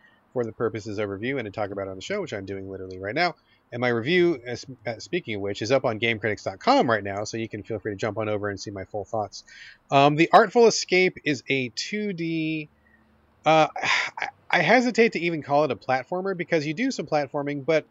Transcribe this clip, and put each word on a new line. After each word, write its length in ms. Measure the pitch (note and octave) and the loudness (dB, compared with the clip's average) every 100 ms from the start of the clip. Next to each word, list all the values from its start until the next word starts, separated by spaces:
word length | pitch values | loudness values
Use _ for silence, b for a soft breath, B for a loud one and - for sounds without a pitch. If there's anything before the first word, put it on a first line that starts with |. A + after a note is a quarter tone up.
| b b _ | b b _
for 100 | B2+ | -4
the 80 | A#2 | -4
purposes 480 | - A#2 A2+ G#2 G#2 | -2 -4 -4 -8 -4
of 100 | G#2 | -4
review 280 | G2 A#2+ C#3 | -4 -4 -4
and 60 | G#2+ | -6
to 60 | |
talk 200 | F#2 G2+ | -6 -6
about 160 | G2 G2 | -4 -8
it 20 | |
on 60 | F#2+ | -8
the 60 | |
show, 200 | - G3+ | -8 -6
which 120 | F3 | -6
I'm 120 | G#2+ G2 | -8 -8
doing 240 | G2 F#2+ | -10 -10
literally 300 | F#2+ F#2 F#2 | -10 -10 -8
right 160 | G2 B2 | -6 0
now. 200 | F3 - b b b | -2 -2 b b b
And 100 | A#2+ | -2
my 60 | B2 | 0
review, 500 | A#2 A2+ F3+ F3 D3 B2 | 0 2 4 4 2 -4
uh, 40 | |
s-, 140 | A#2+ - B2+ - | -10 -10 -12 -10
uh, 140 | A2 | -8
speaking 360 | - E3+ - G#2 | -6 -6 -4 -4
of 60 | |
which, 200 | G2+ G#2 | -4 -4
is 80 | G#2+ | 0
up 120 | C3+ | 2
on 140 | C3 A2 | 2 0
Game 220 | A#2 A2+ | 0 0
critics 240 | A2 G2+ | 0 -2
dot 160 | - C3+ | -6 -2
com 300 | - C#4 E3 | 4 4 4
right 140 | A2 | 2
now, 200 | G2+ G2 | 0 -4
so 140 | A2 A#2 | -6 -6
you 120 | A2+ | -6
can 140 | A2 | -8
feel 160 | - A2 | -8 -6
free 120 | A2+ | -6
to 60 | G2 | -4
jump 200 | A#2 G#2 | -4 -2
on 120 | G#2+ | -2
over 200 | G#2 G2+ | -2 -2
and 100 | G2 | -6
see 120 | - | -8
my 140 | G2+ F#2+ | -12 -10
full 180 | G#2+ | -10
thoughts. 400 | F#2+ A2+ G2+ - - B B B - | -6 -4 -6 -8 -18 B B B 0
Um, 240 | C#3 C#3+ D3 | 4 6 6
The 140 | E3 | 6
Artful 360 | F#3 A3 A#3+ A#3 | 6 6 6 6
Escape 500 | - - F#3 F#3 - - | 4 2 4 2 0 -4
is 180 | C#3+ - | -4 -2
a 200 | C3+ B2+ - | -2 -2 -6
two 380 | - G#3 G#3 | -8 -4 -4
D, 560 | F3 E3 E3 D#3 D#3 D3+ _ b b b _ _ _ - | -4 -4 -2 -2 -4 -8 _ b b b _ _ _ 4
uh, 220 | D#3+ D3+ - | 6 4 0
<sighs> 0 | - B B - | -2 B B -6
I, 80 | - - - | -10 -10 -2
I 100 | F#3 | 0
hesitate 520 | D#3+ A#3+ B3 A3 A3+ | 4 4 4 2 2
to 60 | F#3 | 2
even 220 | E3+ E3 | -2 -4
call 220 | C#3 C#3+ D3+ | 0 2 2
it 60 | |
a 40 | A#2 | -2
platformer 600 | - C3 - F3+ F#3+ F3+ | -2 -2 -2 -6 -4 -4
because 280 | F3 E3+ D3 | -2 -2 0
you 80 | |
do 180 | D#3 C4 | -2 -4
some 140 | B3 F3+ | -4 -2
platforming, 580 | D3+ C#3 D3 C#3+ C#3+ C3+ | -2 -2 -4 -4 -4 0
but 200 | D#3+ - | 0 0